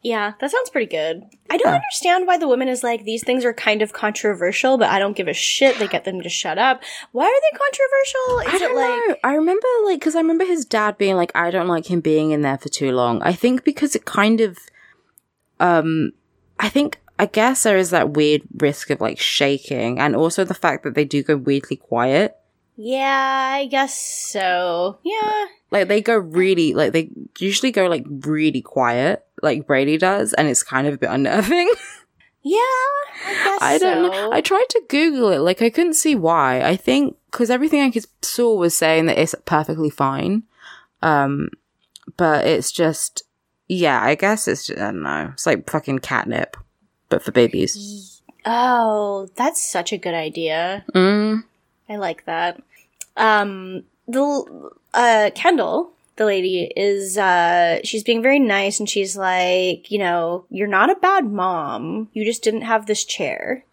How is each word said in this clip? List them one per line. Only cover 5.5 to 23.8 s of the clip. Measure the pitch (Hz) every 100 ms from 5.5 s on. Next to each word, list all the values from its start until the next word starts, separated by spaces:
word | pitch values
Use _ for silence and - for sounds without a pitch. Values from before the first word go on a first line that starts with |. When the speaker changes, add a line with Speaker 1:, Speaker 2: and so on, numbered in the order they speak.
| - 269 247
Speaker 1:
They | 208
get | 170
them | - 185
to | 170
shut | - 185 160
up." | 247 262 - - -
Why | 240 330
are | 523 622
they | 605
controversial? | 554 523 539 554 539 523 508 494
Is | 453 381
Speaker 2:
I | 359
don't |
Speaker 1:
it | -
like | 494 480 466
Speaker 2:
know. | 285 254
I | 294
remember, | 320 370 494 494 415
like, | 349
'cause | 320 320
I |
remember | 320 330
his | 370 339 254
dad | 226 214 208
being | 196 190
like, | 175 -
"I | 170
don't | 185 180
like | 170 165
him | 180
being | 160 156 156
in | 151
there | 143 135
for | 143
too | - 139
long." | 127 123 113
I | -
think | 180 240 254
because | - 285 294 -
it |
kind | - - 208 220
of, | 220 175 - _ _ _ _ _ _ _ _ _
um, | 180 170 160 160 139 - _ _ _ _
I | 214
think, | 277 294 - _ _
I | 208
guess | - 226 262
there | 226 196
is | 185
that | 170 135
weird | 147 151 151 - -
risk | 147 143 -
of, | 147
like, | 110 -
shaking, | - - 143 139 - 131 117 127
and | 147 123
also | 160 170
the | 190 185
fact | 170 143
that | 147 143
they | 147
do | 147
go | 139 147
weirdly | 131 139 - 139
quiet. | _ 117 123 139 208 - _ _ _ -
Speaker 1:
Yeah, | 220 262 269 269 269 269 262
I | 277 277
guess | 269